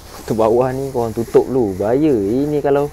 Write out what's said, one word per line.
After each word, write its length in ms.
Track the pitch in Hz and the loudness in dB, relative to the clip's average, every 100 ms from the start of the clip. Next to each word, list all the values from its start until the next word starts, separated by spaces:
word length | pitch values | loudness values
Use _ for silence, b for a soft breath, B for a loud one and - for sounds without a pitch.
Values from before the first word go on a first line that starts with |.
| - - | -18 -10
Tu 160 | - 110 | -4 0
bawah 320 | 110 117 127 | 2 2 0
ni 240 | 131 135 | -2 -6
korang 160 | 131 117 | -4 -4
tutup 400 | 110 113 131 101 | -4 2 2 4
dulu. 240 | 131 104 | 0 0
Bahaya. 400 | 95 104 135 156 | 0 0 2 2
Ini 480 | 117 98 127 147 147 | 2 0 0 -2 -2
kalau 240 | 143 143 147 | 0 0 0